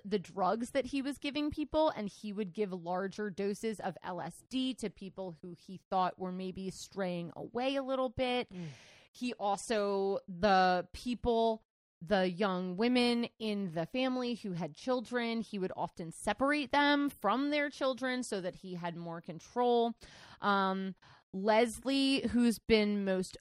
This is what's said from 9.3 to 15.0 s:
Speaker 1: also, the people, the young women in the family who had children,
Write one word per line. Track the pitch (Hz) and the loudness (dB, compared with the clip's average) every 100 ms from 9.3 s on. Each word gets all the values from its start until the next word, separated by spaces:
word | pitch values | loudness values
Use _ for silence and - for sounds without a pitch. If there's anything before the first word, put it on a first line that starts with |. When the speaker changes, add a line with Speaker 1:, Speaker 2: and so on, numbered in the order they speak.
Speaker 1:
also, | 226 202 196 - 214 202 196 196 196 - | -2 -2 -2 0 0 2 0 0 -2 -4
the | 175 208 190 185 180 180 | 0 6 6 6 4 -2
people, | - 247 240 247 226 226 220 _ _ _ - | -8 -6 -2 2 4 4 0 _ _ _ -10
the | 165 196 185 | 0 2 2
young | 175 202 180 185 180 | 2 0 0 -2 0
women | 240 247 240 233 240 - | 4 4 4 2 -2 -4
in | 220 202 190 | -4 -2 -2
the | 165 165 | -2 -2
family | 254 262 254 240 233 | 0 0 0 -2 -4
who | 196 | -4
had | 170 156 - | -4 -6 -6
children, | 262 254 | -2 -2